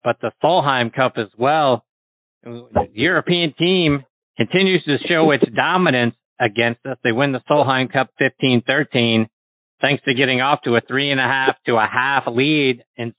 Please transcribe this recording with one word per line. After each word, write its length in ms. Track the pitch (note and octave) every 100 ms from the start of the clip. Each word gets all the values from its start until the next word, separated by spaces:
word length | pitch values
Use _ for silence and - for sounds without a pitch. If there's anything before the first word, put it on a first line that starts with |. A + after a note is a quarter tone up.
but 140 | A#2+ -
the 100 | A2+ -
Solheim 500 | D3+ F3+ C#3+ B2+ A#2
Cup 200 | C#3 B2+ -
as 140 | G#2+ -
well. 480 | C3 D#3 C#3+ A#2 - _ _ _ _ _
The 460 | A#2+ A#2+ A#2+ A#2 -
European 640 | G#2 D#3 E3 - F3 E3+ -
team 460 | E3+ F#3 D#3+ C#3+ C3+ _ _ -
continues 480 | A2+ F#3 F#3+ F3+
to 140 | D3+ C#3 -
show 240 | E3 D#3+
its 140 | C3+ B2+ A2+
dominance 600 | C#3+ F#3 F3 B2+ A#2+ - _ -
against 480 | A#2+ A2 A#2 A#2 C#3
us. 120 | C3
They 120 | B2+
win 180 | A2+ C#3+
the 80 | B2+ -
Solheim 400 | D3 B2+ C3 B2+
Cup 200 | C3+ C3 -
fifteen 440 | - - C3+ A#2+ B2+
thirteen, 640 | C#3 C#3+ B2+ A#2 A2+ A2 _ _ _ _ _
thanks 240 | C#3 C#3
to 100 | -
getting 280 | B2 C3 B2+
off 220 | C3+ D3
to 120 | C3 A#2
a 60 | -
three 260 | B2+ C#3+
and 80 | C3+
a 20 |
half 320 | B2+ C3+ C3 - -
to 80 | A2+
a 120 | G#2+
half 340 | B2+ C3+ C#3 B2+
lead 560 | A#2 C#3 D3+ C3+ B2 - -
in 160 | A#2